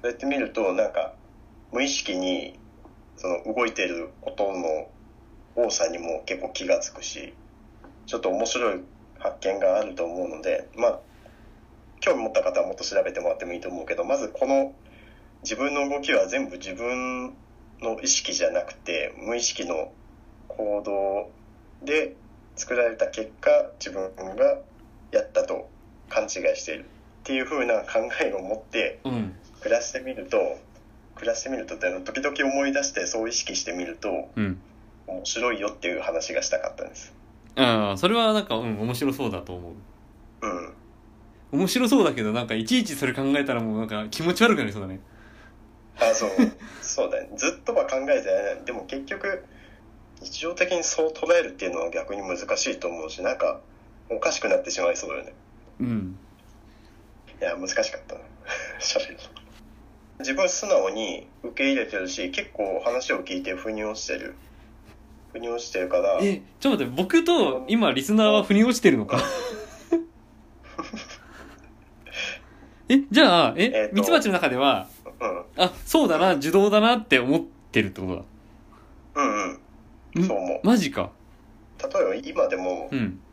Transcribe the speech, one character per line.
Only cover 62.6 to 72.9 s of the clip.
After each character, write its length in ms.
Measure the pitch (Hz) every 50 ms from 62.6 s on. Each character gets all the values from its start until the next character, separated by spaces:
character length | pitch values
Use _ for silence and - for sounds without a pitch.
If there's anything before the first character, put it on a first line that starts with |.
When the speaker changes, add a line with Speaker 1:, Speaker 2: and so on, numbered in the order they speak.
| 101 95 90 - -
Speaker 1:
話 280 | 117 120 127 - -
を 100 | - - -
聞 160 | - 139 139
い 20 |
て 120 | - 98 92
腑 180 | 90 - 110
に 100 | 107 107 107
落 160 | 107 107 -
ち 60 | -
て 80 | - -
る。 200 | - - - - - - - - - - - - - - - - - - - - - - -
腑 60 | - 120
に 80 | 117 117
落 180 | 117 120 -
ち 40 | -
て 100 | - 95
る 80 | 90 92
か 100 | 92 90
ら。 200 | 92 98 95 85
Speaker 2:
え、 200 | 98 - 185 - - - - -
ち 60 | - 277
ょ 60 | 233
っ 40 | 170
と 0 |
待 60 | 131
っ 20 |
て、 160 | 120 123 147
僕 220 | 185 190 - 330 330
と 400 | 339 349 311 202 147 - - -
今 240 | - 214 233 214 151
リ 120 | 123 131
ス 120 | - - 208
ナ 100 | 220 214
ー 20 | 214
は 140 | 214 214 -
腑 100 | - 202
に 80 | 208
落 100 | 226 247
ち 80 | 233 247
て 80 | - 190
る 80 | 143 117
の 80 | 104
か？ 140 | - - -
<laughs> 60 | - 554 523 508 - 494 220 214 - - - - - - 339 330 330 - - - - - - - - - - - - - - - - - - - - - - - - - - - - - - - - - - - - - - - - - - - - - - - - - - - - - - - -
え、 140 | -